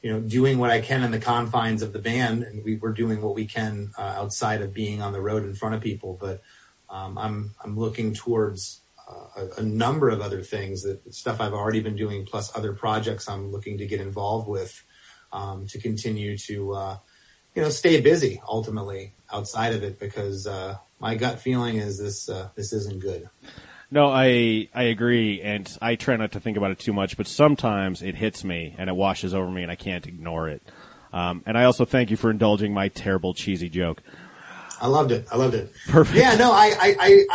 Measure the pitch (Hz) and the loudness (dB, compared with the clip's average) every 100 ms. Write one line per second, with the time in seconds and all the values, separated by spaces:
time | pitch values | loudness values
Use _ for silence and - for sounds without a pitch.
0 | 117 110 110 120 135 127 120 117 - 135 | -4 -4 0 4 4 4 4 2 2 0
1 | 123 110 123 120 117 117 113 110 107 104 | 0 -2 0 0 0 0 0 -2 -4 -6
2 | 107 120 120 113 117 104 110 110 113 107 | -4 0 0 -2 -4 -8 -6 -4 -4 -2
3 | 113 107 107 104 107 - 110 104 101 - | -2 -2 -4 -4 -6 -4 -6 -6 -10 -8
4 | 98 98 107 - 113 107 98 101 107 104 | -8 -6 -6 -4 -2 -2 -4 -6 -6 -4
5 | 101 98 101 107 98 98 110 110 107 101 | -6 -4 -2 -4 -4 -6 -6 -4 -4 -6
6 | 95 95 101 92 _ _ _ _ _ 95 | -10 -10 -10 -10 _ _ _ _ _ -12
7 | 95 98 107 104 104 - 107 104 113 113 | -10 -6 -6 -4 -8 -10 -10 -4 -4 -2
8 | 110 104 - 113 104 95 - - _ _ | -4 -4 -2 0 0 -2 -12 -14 _ _
9 | - - - - 95 - 110 110 117 151 | -20 -20 -16 -12 -10 -6 -2 0 0 2
10 | 135 107 104 95 92 104 98 95 98 95 | 2 2 -4 -6 -6 -8 -6 -6 -8 -10
11 | - - - 110 107 101 107 110 107 104 | -12 -10 -8 -4 -4 -4 -2 -2 -2 -4
12 | 107 101 98 104 101 113 107 101 110 110 | -6 -6 -8 -10 -8 -8 -8 -6 -2 -2
13 | 110 101 - 98 98 101 101 101 101 101 | -2 -6 -8 -10 -8 -10 -8 -8 -6 -6
14 | 98 98 101 110 107 101 - - _ _ | -6 -6 -2 -4 -4 -6 -6 -14 _ _
15 | - - _ 95 98 95 98 - 117 110 | -20 -20 _ -10 -10 -10 -12 -8 -6 -6
16 | 117 107 101 101 - 104 98 98 98 98 | -4 -6 -6 -8 -8 -8 -6 -6 -8 -10
17 | _ _ _ _ _ - 151 147 180 156 | _ _ _ _ _ -2 -2 2 4 6
18 | 127 170 127 95 - 110 107 107 98 98 | 6 6 2 -2 -6 -4 -4 -8 -8 -10
19 | 98 _ _ - 104 113 117 110 101 98 | -12 _ _ -10 -8 -4 -2 -2 -6 -8
20 | 101 - 101 95 101 98 92 101 _ _ | -10 -6 -6 -6 -8 -8 -8 -10 _ _
21 | 110 110 127 120 - 127 120 110 104 98 | -4 -2 -2 -4 -2 0 0 -2 -4 -6
22 | 104 98 - 98 95 - 101 110 98 98 | -6 -8 -8 -10 -10 -10 -6 -6 -6 -6
23 | 95 87 - _ - - - - - 143 | -6 -8 -12 _ -20 -20 -20 -20 -2 4
24 | 143 135 131 123 117 110 104 127 123 110 | 4 6 6 6 4 2 -2 0 0 2
25 | 120 120 110 98 104 104 98 - 117 117 | 2 4 2 0 -4 -4 -6 -6 -2 -2
26 | - 117 107 101 113 104 98 95 - 101 | 0 0 -2 -4 -4 -2 -2 -2 -2 -2
27 | 95 - 101 - 147 147 120 101 95 90 | -2 -4 -8 4 6 6 0 0 -2 -4
28 | 92 85 110 - 98 85 82 - 92 90 | -8 -4 -4 -4 -8 -6 -8 -8 -4 0
29 | 98 92 95 95 92 92 87 87 98 90 | 0 0 -4 -4 -4 -6 -8 -8 -8 -8
30 | - 87 82 82 82 73 - - - - | -10 -12 -8 -6 -6 -8 -16 -20 -20 -20
31 | - 87 87 87 - 113 127 123 123 131 | -10 -4 -4 -4 -2 6 6 6 4 4
32 | 117 110 113 107 107 104 104 101 98 - | 2 2 2 4 4 4 2 0 -2 -2
33 | 101 95 90 92 - 92 85 85 85 80 | 0 0 0 -4 -4 -4 -2 -2 -2 -4
34 | - - - - - - - - 120 143 | -12 -20 -20 -20 -20 -18 -18 -6 2 4
35 | 135 117 - 120 127 113 - - - 156 | 4 0 0 0 2 0 -6 -12 4 6
36 | 151 190 254 220 240 208 214 202 190 196 | 8 8 8 8 8 10 8 8 4 6
37 | 185 196 196 | 10 10 10